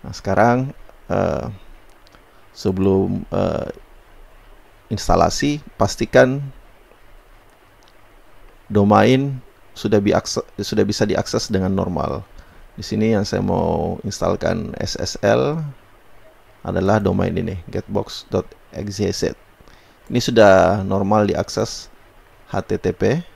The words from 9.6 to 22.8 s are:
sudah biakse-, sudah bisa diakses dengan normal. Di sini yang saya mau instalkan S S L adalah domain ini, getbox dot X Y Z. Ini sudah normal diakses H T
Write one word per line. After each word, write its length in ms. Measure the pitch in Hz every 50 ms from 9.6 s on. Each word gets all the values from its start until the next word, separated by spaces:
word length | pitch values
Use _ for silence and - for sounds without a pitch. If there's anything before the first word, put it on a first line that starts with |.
| - -
sudah 240 | - - - 110 107
biakse-, 480 | 104 101 101 - 90 - - - - - - - -
sudah 240 | 101 - 110 107 101
bisa 240 | 101 107 - - 104
diakses 400 | - - - - - 110 - -
dengan 240 | 107 95 95 92
normal. 480 | 95 95 92 92 90 - - - 69 - 101 - - - - - - - - - -
Di 80 | -
sini 320 | 107 - 107 107 107 113 113
yang 80 | 101
saya 160 | 101 - - 98
mau 640 | 98 95 92 92 87 85 85 82 80 85 90 -
instalkan 720 | - 101 - - 87 90 92 90 - 87 90 90 - - - -
S 160 | - - - -
S 160 | - - - -
L 400 | - 107 110 120 131 139 151 165 156 147 135 - - - - - - - - - - - _ - - - - - -
adalah 320 | 92 92 92 92 95 104 110
domain 320 | 101 95 95 95 95 90
ini, 240 | 90 90 92 87 95 92 - -
getbox 560 | - 95 - - - 98 - - - - - - -
dot 160 | 95 - - - - - - -
X 240 | 76 87 101 98 104
Y 160 | 104 95 92
Z. 240 | - - - - - - _ - _ - - - - _ - - _ - -
Ini 80 | - 120
sudah 640 | - - 123 113 107 101 95 92 87 87 101 107
normal 480 | 95 95 95 98 98 98 104 107 107 98
diakses 560 | 82 76 85 - - - 110 - - - - - - - - - - - - _ - - - -
H 160 | - 98 -
T 80 | - 101 -